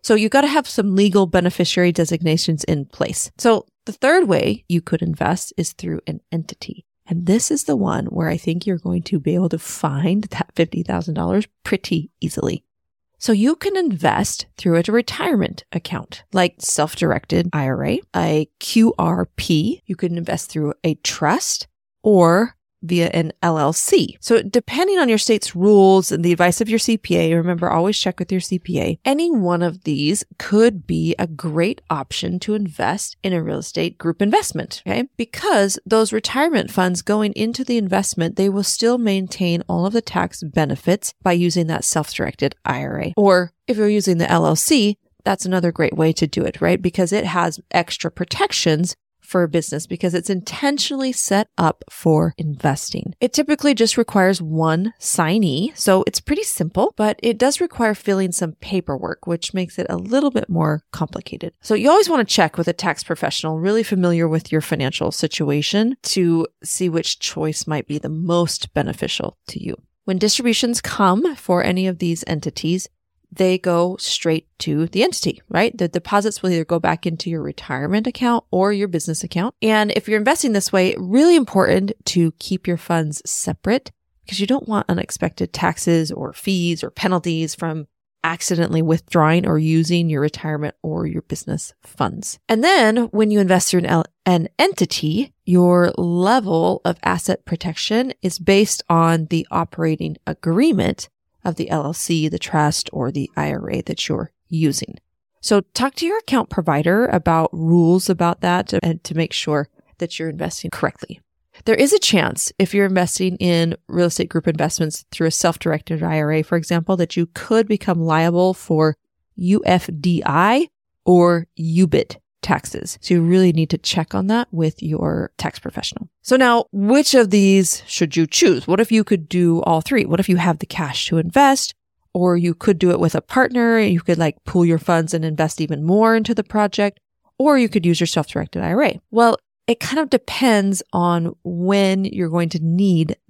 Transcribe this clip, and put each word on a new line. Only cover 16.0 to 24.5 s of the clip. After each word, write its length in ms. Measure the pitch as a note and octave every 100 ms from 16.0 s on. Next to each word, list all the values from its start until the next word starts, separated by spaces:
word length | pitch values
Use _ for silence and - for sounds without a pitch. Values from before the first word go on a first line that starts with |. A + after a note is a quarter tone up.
| - - -
like 220 | G3 F3+ -
self-directed 920 | - - D3+ - D#3+ D#3 - E3+ F3
I 140 | D#3 C3+
R 180 | C3 C#3+
A, 160 | C#4 - F3+
a 340 | E3 D#3 D#3 _
Q 360 | - A3+ A3+ -
R 300 | E3+ F3+ F3 -
P. 480 | - D#3+ F#3 F4 -
You 100 | F3+
can 220 | F3 E3+
invest 320 | E3+ - -
through 240 | D#3+ D3+ -
a 120 | E3+ D3+
trust 720 | - - D#3 C4 - - - _ _ _
or 540 | G#3+ G3+ E3+ F3 A#3+ - _ _
via 240 | E3 F3 E3+ E3
an 180 | D#3+ -
L 160 | F3 D#3+
L 160 | C#3+
C. 420 | E3+ - G4 E3 -
So 240 | - A#3
depending 560 | G3+